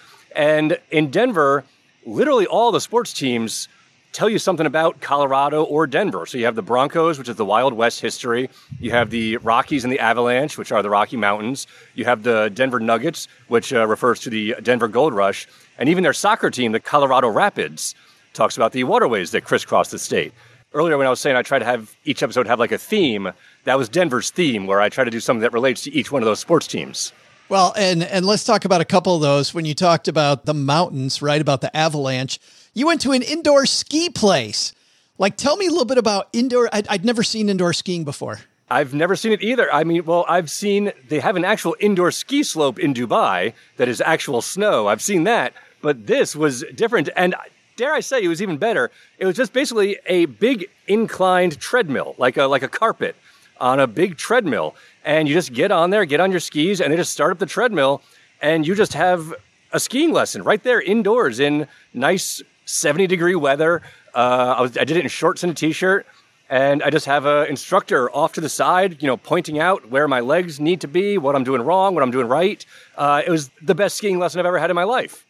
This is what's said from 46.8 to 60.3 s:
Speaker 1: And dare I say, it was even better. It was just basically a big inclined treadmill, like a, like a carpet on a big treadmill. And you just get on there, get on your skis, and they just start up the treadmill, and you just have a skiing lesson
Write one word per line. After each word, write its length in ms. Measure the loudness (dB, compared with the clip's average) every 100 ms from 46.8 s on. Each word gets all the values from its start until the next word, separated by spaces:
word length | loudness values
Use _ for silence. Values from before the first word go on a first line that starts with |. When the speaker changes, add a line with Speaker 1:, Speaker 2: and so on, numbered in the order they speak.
| -2 0 -2 0
Speaker 1:
And 180 | 0 -2 -10 _ _ -6
dare 160 | -2
I 80 | -2
say, 200 | -2 -2
it 60 | 0
was 160 | -2
even 140 | -4 -2
better. 340 | -2 0 -2 -4 _ _
It 80 | -2
was 100 | 0
just 180 | -2
basically 440 | 0 0 0 0 -2 0
a 200 | 2 2
big 420 | 2 0 0 -6 _ -2
inclined 720 | 0 0 0 2 4 2 -2
treadmill, 540 | -2 0 0 -2 -4 0
like 180 | 0 2
a, 60 |
like 180 | 2 2
a 60 | -2
carpet 480 | -2 -2 0 -6 -8 _ _ _ _
on 200 | 2 4
a 80 | 2
big 300 | 2 -2 -2
treadmill. 580 | 0 0 2 -2 -2 -6 -18 _
And 240 | -2 0 2
you 60 |
just 180 | 2 0
get 200 | 0 2
on 180 | 2 2
there, 160 | 2 2
get 140 | 2
on 100 | 2
your 120 | 0
skis, 380 | -4 -2 0 0
and 140 | 0
they 40 | 0
just 140 | -2
start 200 | 0 0
up 80 | 0
the 80 | -4
treadmill, 560 | -2 0 2 2 0 -6 _ _ _
and 280 | 0 0 0
you 80 | 0
just 180 | 0
have 400 | 0 0 0 -4 -16 _ _ _
a 80 | -4
skiing 320 | -2 0 2
lesson 300 | 2 0